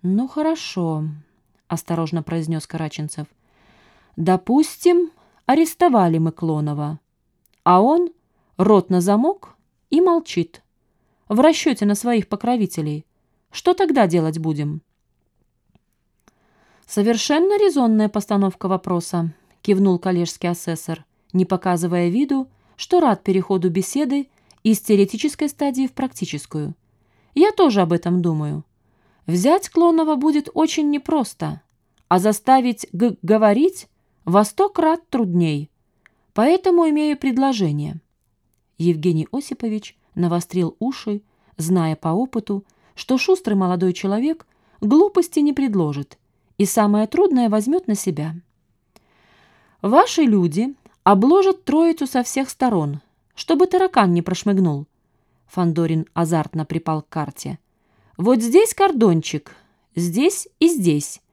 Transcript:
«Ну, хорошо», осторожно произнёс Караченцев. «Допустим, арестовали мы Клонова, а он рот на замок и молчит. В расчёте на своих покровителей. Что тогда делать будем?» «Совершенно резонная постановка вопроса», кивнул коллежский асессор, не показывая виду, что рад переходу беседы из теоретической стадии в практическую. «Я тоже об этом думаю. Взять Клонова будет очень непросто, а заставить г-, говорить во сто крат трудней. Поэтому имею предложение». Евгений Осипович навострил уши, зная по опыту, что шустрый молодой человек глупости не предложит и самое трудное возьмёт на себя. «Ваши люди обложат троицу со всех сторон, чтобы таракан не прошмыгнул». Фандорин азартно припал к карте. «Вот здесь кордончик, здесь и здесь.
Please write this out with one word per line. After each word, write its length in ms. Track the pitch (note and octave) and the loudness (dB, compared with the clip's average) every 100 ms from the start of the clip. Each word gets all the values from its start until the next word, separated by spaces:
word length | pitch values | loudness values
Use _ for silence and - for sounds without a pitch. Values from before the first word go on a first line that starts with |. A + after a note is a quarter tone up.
«Ну, 260 | F3+ G3 B3+ | -2 -2 -2
хорошо», 760 | D4+ D#4 D#4+ - - E3+ D#3 D#3 D3+ - _ _ _ _ | -4 -4 -4 -6 -6 -4 -4 -6 -10 -20 _ _ _ _
осторожно 540 | E3 - E3 D#3+ E3 | -10 -6 -6 -4 -6
произнёс 440 | D3+ E3 D#3+ D#3+ - | -6 -6 -4 -6 -6
Караченцев. 600 | D#3+ D#3+ - D3+ - D3+ _ _ _ _ _ _ _ _ - | -10 -10 -8 -12 -10 -16 _ _ _ _ _ _ _ _ -6
«Допустим, 960 | E3+ F#3 - B3+ D#4 - F4 F4 E4+ _ _ _ - | 0 0 2 2 2 0 2 2 0 _ _ _ -2
арестовали 720 | C#4 D#4+ - F4 A#3+ F3+ D#3+ | 2 2 2 2 4 2 2
мы 140 | D#3+ | 0
Клонова, 680 | D#3+ E3 D3+ D3+ D3 D3 D#3 _ _ _ _ _ _ | -2 -4 -2 -4 -4 -6 -10 _ _ _ _ _ _
а 160 | - F3+ | 2 4
он 300 | A3 E4 F4 - _ _ _ _ | 6 2 0 -6 _ _ _ _
рот 340 | F#3+ G#3 F3+ | 4 4 4
на 100 | F#3 | 0
замок 560 | F3+ G3+ C#4+ G4+ - _ _ _ _ | 2 2 2 -2 -8 _ _ _ _
и 120 | D4 | 2
молчит. 640 | F#4 E4+ E4 - D#3+ - _ _ _ _ _ _ _ | 2 2 -2 -6 -6 -8 _ _ _ _ _ _ _
В 120 | G#3 | 4
расчёте 460 | D4 D#4+ - A#3+ G3+ | 4 4 0 0 0
на 80 | |
своих 340 | G3+ A#3+ A#3 G3 | 0 0 -2 -2
покровителей. 800 | G3+ A3+ B3 F#3+ - D3+ D3+ - _ _ _ _ | -6 -4 -2 -2 -4 -6 -8 -12 _ _ _ _
Что 220 | - - | -6 -2
тогда 320 | F4+ F#4 C#4 G3 | 0 0 2 2
делать 320 | E3+ D#3+ D#3+ | 2 0 -4
будем?» 440 | D#3+ D3+ D3 D3+ _ _ _ _ _ _ _ _ _ _ _ _ _ _ _ _ _ _ _ _ _ | -4 -4 -6 -8 _ _ _ _ _ _ _ _ _ _ _ _ _ _ _ _ _ _ _ _ _
«Совершенно 720 | - G#3 A3+ - D4 F#4 G#4 | -2 0 0 0 0 2 2
резонная 500 | G4+ D4 A#3+ A3 G#3+ | 2 2 2 2 2
постановка 600 | G#3 G3 G3+ F#3+ F3+ F#3+ | -2 -2 0 0 -2 -4
вопроса», 640 | F#3 - F3 E3+ F3 E3 D#3 _ _ | -4 -2 -4 -4 -6 -6 -8 _ _
кивнул 360 | - G3 G3+ F3+ | 0 2 2 2
коллежский 500 | F#3+ F3 E3+ - F3 | 0 -2 -4 -6 -6
асессор, 560 | E3+ - E3 - E3 - _ _ | -6 -6 -8 -8 -12 -12 _ _
не 120 | F3+ | -2
показывая 640 | F3+ F#3 F#3+ F3 F3 F3 F3 | 0 -2 -2 -2 -2 0 0
виду, 400 | G3+ C#4 C4+ C4+ _ _ _ | 0 -2 -2 -4 _ _ _
что 240 | - F4+ | -2 2
рад 220 | D4+ G3+ | 2 0
переходу 480 | - F#3+ F3+ F#3+ F3+ | 0 -2 0 -2 0
беседы 580 | E3+ F#3 C#4 D4 C#4+ C4+ _ _ _ | -2 -4 -4 -2 -2 -4 _ _ _
из 160 | A3 A3 | 0 0
теоретической 680 | - G#3 G3 A3 D4+ - D4+ | 2 2 2 0 -6 -4 -6
стадии 380 | - C#4+ B3+ C4 | -4 -4 -2 -6
в 60 | |
практическую. 840 | - C4 - F3 D3 - D#3 D3 D#3 _ _ _ _ _ | -4 -8 -6 -10 -10 -10 -8 -8 -12 _ _ _ _ _
«Я 180 | - F#4+ | 2 2
тоже 280 | G#4+ F4 G3+ | 4 2 4
об 120 | F3+ | 0
этом 300 | E3+ E3+ F3+ | 0 0 -2
думаю. 420 | F3 D#3 D3+ D3 - _ _ _ _ _ - | 0 -2 -4 -8 -12 _ _ _ _ _ -4
Взять 420 | F3 G#3 F4+ G4 | -2 2 0 0
Клонова 480 | - E4+ E4 D#4 D4 | 0 2 2 0 0
будет 320 | D4 D4+ D4 | 0 0 -4
очень 360 | - D#4 - D4 | -2 -2 0 -2
непросто, 720 | D4 C#4+ D#4 A3+ - D#3 D3+ _ _ _ _ _ | -2 -2 -4 -4 -6 -10 -10 _ _ _ _ _
а 100 | F3+ | 0
заставить 720 | G3 G#3 - C4 B3 A3 - | 2 -2 2 2 2 -4 -8
г-, 240 | F3 A#3+ - | -2 -2 -2
говорить 640 | E3 A3 G#3+ G#3+ D#4+ - - _ _ _ | 0 2 4 4 0 -2 -20 _ _ _
во 200 | - F#3 | 0 2
сто 240 | G#3 - G4+ | 2 0 -2
крат 400 | G4+ D#4+ E4 _ | 2 0 0 _
трудней. 600 | C4 G#3+ F3 E3+ D3 D3 _ _ _ _ _ _ | -4 -2 0 0 -2 -8 _ _ _ _ _ _
Поэтому 560 | - A#3 F4+ F#4 F4 E4 | 0 2 2 2 2 2
имею 280 | D4+ D4+ D4 | 0 -2 -2
предложение». 840 | C4+ A#3+ C4+ A#3+ F3+ D3 D3 E3 _ _ _ _ _ _ _ _ | -2 0 0 0 -2 -2 -6 -10 _ _ _ _ _ _ _ _
Евгений 500 | E3+ D#3+ D#3+ D#3+ D#3 | -2 0 0 -2 -4
Осипович 640 | C4+ C#4+ - A#3 G#3+ G#3 _ _ - | -8 -8 -8 -6 -8 -10 _ _ -4
навострил 580 | F3 F3 F3 F3+ E3 - | -2 -2 -4 -4 -4 -4
уши, 420 | A#3 C4+ - G#3 _ _ _ _ | -8 -6 -8 -8 _ _ _ _
зная 380 | D#3+ F3+ D#3+ | -2 0 0
по 140 | D#3 E3 | -2 -4
опыту, 560 | E3+ C4 A#3 G#3 G3+ - _ _ | -2 -2 -6 -6 -8 -8 _ _
что 240 | - - B3+ | -20 -4 -2
шустрый 380 | - F#4 - G3+ | 0 0 0 0
молодой 360 | F#3 F3+ F#3 | 0 0 -2
человек 540 | F3 G3 G3+ C#4 D#4+ - _ _ _ | -2 -4 -2 -2 -6 -10 _ _ _
глупости 580 | G#3 C#4+ G4+ G4 E4+ - | 2 4 4 2 0 0
не 140 | D4 | 0
предложит 640 | C#4 C4+ G3+ D#3 C#3+ C#3+ - _ _ _ _ | 0 -2 0 -2 -4 -10 -16 _ _ _ _
и 60 | |
самое 420 | G3+ - G#3 G#3 A3 | -2 2 2 2 0
трудное 420 | - G4 C4 A#3+ | 2 2 2 2
возьмёт 380 | G#3+ G#3+ E4+ F#4 | 0 0 -2 -2
на 80 | |
себя. 400 | G3+ - D3+ D3+ E3 _ _ _ _ _ _ _ _ _ _ _ _ _ _ | -4 -4 -6 -8 -10 _ _ _ _ _ _ _ _ _ _ _ _ _ _
«Ваши 420 | F#3+ C4 G#4+ - | 0 2 2 2
люди 520 | C#4+ G#3 F3 D3+ B3 C#4 _ _ | 2 4 2 0 -4 -6 _ _
обложат 600 | - G#3 A#3 F4+ F#4+ F#4+ | 2 4 4 4 4 0
троицу 420 | - D4+ E4 E4 C#4 | -2 2 2 0 -2
со 160 | C4 | -2
всех 280 | B3 - C4+ | -2 -4 -6
сторон, 500 | - C4 G#3 D3+ D3 _ _ _ | -2 0 0 -2 -6 _ _ _
чтобы 320 | - - E4 F4+ | -20 -4 2 2
таракан 460 | F#4 F#4+ D4 G3+ | 2 2 2 2
не 100 | F3 | 2
прошмыгнул». 640 | E3+ F3 - G3 F3+ C#3+ D3 _ _ _ _ _ _ | -2 -4 -2 0 0 -2 -8 _ _ _ _ _ _
Фандорин 600 | - F3 D#3+ E3 D#3+ D#3+ | -4 -2 0 -2 -2 -4
азартно 500 | - E3+ E3 D3+ D#3+ | -4 -2 -2 -4 -6
припал 380 | D#3 E3 E3 D#3 | -6 -6 -4 -6
к 60 | D3 | -6
карте. 500 | - D3 - C#3 D3+ _ _ _ _ _ _ | -10 -10 -10 -14 -14 _ _ _ _ _ _
«Вот 260 | F#3 B3+ | 0 2
здесь 320 | A3+ C#4+ A4 | 4 4 4
кордончик, 840 | - G4 D4 A3 E3 D#3 D3+ - - _ _ _ - | 2 0 4 2 2 -2 -10 -10 -20 _ _ _ -6
здесь 520 | F3 E3+ D4+ G4+ - _ | -4 0 0 -2 -12 _
и 100 | E4 | 0
здесь. 540 | D#4+ F3+ D3 D3 - _ | 2 0 0 -2 -14 _